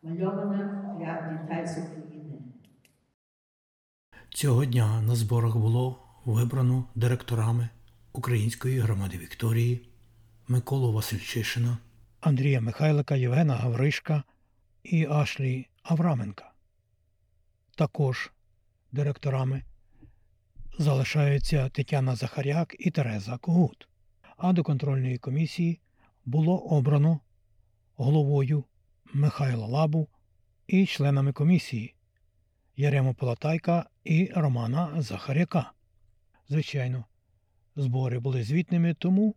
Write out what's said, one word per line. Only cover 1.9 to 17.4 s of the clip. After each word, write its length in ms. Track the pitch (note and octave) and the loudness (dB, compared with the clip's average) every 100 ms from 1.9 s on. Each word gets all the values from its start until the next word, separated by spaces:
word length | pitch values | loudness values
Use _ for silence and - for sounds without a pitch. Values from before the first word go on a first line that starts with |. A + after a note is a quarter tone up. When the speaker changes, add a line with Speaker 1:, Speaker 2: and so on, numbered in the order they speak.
| D#3 D3 D3+ D#3 - B2 - - _ _ _ _ _ _ _ _ _ _ _ _ _ _ - - | -12 -16 -16 -16 -16 -18 -20 -20 _ _ _ _ _ _ _ _ _ _ _ _ _ _ -20 -14
Speaker 2:
Цього 360 | - C#3+ A#2+ C#3 | -2 2 2 4
дня 360 | A#2+ A2 A2+ | 2 2 2
на 140 | A2 A#2 | 2 0
зборах 420 | G#2+ A#2 A2+ A2+ | 2 2 2 2
було 420 | A2 A#2+ B2+ B2+ - - B2+ | 2 2 0 -6 -18 -10 -2
вибрано 600 | A2 A#2+ C3 B2+ B2+ B2 A2+ | 0 2 2 2 2 -2 0
директорами 720 | A#2+ B2 - A2+ A2 A#2+ A#2 - - _ _ | 0 0 -2 0 2 0 -2 -8 -20 _ _
Української 640 | - B2 A#2 A2 - B2+ C3 | -8 -2 0 0 -2 -2 0
громади 380 | G#2+ G2 F#2+ F2 | 0 0 -2 -6
Вікторії 720 | - - A2+ A2+ A#2+ B2 - - - - - - - | -12 -4 0 2 2 0 -6 -20 -20 -20 -20 -14 -2
Миколу 460 | B2 - C3+ B2 | -2 0 0 0
Васильчишина, 840 | A2 - G2+ - A#2 G#2+ A#2+ A#2+ A#2 - _ - - | 0 -2 -6 -6 -4 -4 -2 -2 -2 -8 _ -20 -4
Андрія 400 | D#3+ C3 C#3 C3 | 0 2 2 2
Михайлика, 540 | A2+ - D#3 D3 C#3 C#3 | 0 0 2 2 2 0
Євгена 400 | B2 C3 D#3+ A#2 | 2 2 2 2
Гавришка 680 | A#2+ A#2 C#3+ - - D3+ - _ _ _ _ _ | 0 2 0 0 -2 -2 -4 _ _ _ _ _
і 220 | - E3 D3+ | -2 0 2
Ашлі 640 | D3+ C#3+ - C3 C3 B2+ _ | 0 0 -2 -2 -2 -8 _
Авраменка. 680 | - D#3+ E3+ C3 G2+ G2 - _ _ _ _ _ _ _ _ _ | -2 0 2 0 -4 -10 -20 _ _ _ _ _ _ _ _ _